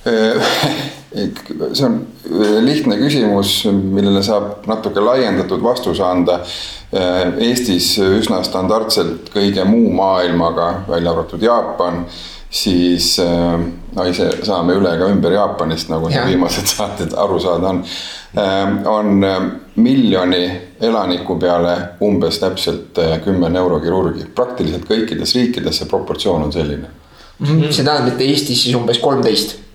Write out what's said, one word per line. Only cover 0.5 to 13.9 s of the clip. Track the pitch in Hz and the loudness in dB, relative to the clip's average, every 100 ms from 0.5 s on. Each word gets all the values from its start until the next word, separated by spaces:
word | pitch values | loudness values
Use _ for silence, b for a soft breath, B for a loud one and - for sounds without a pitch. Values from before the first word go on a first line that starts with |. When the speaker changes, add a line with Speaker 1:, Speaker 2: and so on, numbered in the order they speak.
| - 147 B 135 B - | 0 -2 B -8 B -12
Speaker 1:
<laughs> | 107 92 - - 78 - | -6 -6 -6 -12 -6 -4
see | - | 0
on, | 131 107 - - | 0 0 -4 -14
äh, | - 82 107 107 | -4 0 2 4
lihtne | 123 151 135 107 | 4 2 0 2
küsimus, | 139 147 107 101 98 - | 2 2 2 2 0 0
millele | 107 101 95 98 101 98 | 2 0 2 2 2 2
saab | 101 104 101 - - | 2 0 -2 -8 -6
natuke | 110 - 101 | -4 -2 0
laiendatud | 107 131 117 92 92 92 | 2 2 2 0 0 0
vastuse | 110 123 95 85 | 0 0 -2 0
anda. | 92 90 87 87 B B B B | 2 2 2 0 B B B B
Äh, | B 98 90 90 90 - | B -2 0 0 0 0
Eestis | 117 120 120 90 - - | 0 0 0 0 0 2
üsna | 95 98 - 95 | 4 2 2 -2
standardselt | 90 92 92 110 110 - 85 82 - | -2 -2 0 0 0 0 -2 -4 -6
kõige | 104 101 95 | 0 0 2
muu | 92 117 110 | 2 4 4
maailmaga, | 90 95 92 90 87 82 82 85 95 | 2 2 2 2 2 0 0 -2 -2
välja | 95 82 85 | -2 -2 0
arvatud | 82 82 87 | -2 -4 0
Jaapan, | 110 117 - - 87 87 87 B B B | 2 2 0 -2 -2 -2 -8 B B B
siis, | B - - 90 87 87 - - | B -4 0 2 4 2 0 0
äh, | 87 87 87 85 85 - | 2 2 0 0 -2 -8
no | - | -10